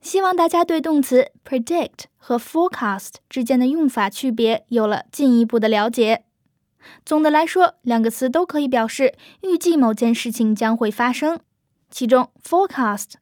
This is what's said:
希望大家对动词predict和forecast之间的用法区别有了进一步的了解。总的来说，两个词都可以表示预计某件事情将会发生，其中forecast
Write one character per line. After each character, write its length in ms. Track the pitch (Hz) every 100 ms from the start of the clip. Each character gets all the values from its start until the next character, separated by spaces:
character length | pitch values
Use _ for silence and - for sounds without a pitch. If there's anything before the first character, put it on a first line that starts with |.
希 200 | - 381
望 160 | 381 359
大 120 | 330
家 160 | 339
对 160 | 339 320
动 220 | 320 294
词 300 | 269 254 269 _
predict 600 | - 262 233 339 240 - - _
和 220 | - 240
forecast 760 | - 320 359 - 220 190 - - _
之 140 | 262
间 160 | 233 262
的 80 | 254
用 220 | 320 294
法 200 | 233 202
区 220 | - 269
别 340 | 226 226 220 -
有 180 | 240 214
了 200 | 208 -
进 260 | - 277 233
一 80 |
步 140 | 233 233
的 100 | 220
了 220 | 214 220
解。 340 | 240 220 226 _ _ _ _ _ _ - -
总 160 | - 302
的 100 | 311
来 140 | 302
说， 300 | 330 370 349 -
两 180 | 247 233
个 80 | 226
词 220 | 220 254
都 160 | 311 359
可 140 | 302
以 80 | 277
表 180 | 254 226
示 280 | - 269 - - -
预 160 | 381 339
计 180 | 349 320
某 160 | 233
件 220 | 220 233
事 160 | 233 240
情 240 | 220 220
将 220 | 208 220 226
会 120 | 214
发 240 | 214 240
生， 280 | 254 302 330 _ _ _ _ _
其 160 | - 233
中 240 | 220 - _
forecast 720 | - 339 392 - 226 202 - -